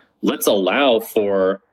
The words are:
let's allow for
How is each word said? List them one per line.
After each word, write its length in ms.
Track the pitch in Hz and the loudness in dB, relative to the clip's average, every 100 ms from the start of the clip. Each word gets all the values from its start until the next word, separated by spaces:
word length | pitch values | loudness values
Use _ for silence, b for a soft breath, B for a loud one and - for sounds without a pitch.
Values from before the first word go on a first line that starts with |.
| b b | b b
let's 240 | - - 151 | -4 -2 0
allow 540 | 104 92 117 139 113 | 0 0 0 2 0
for 600 | - 113 101 98 95 98 _ | 0 -2 0 0 0 -2 _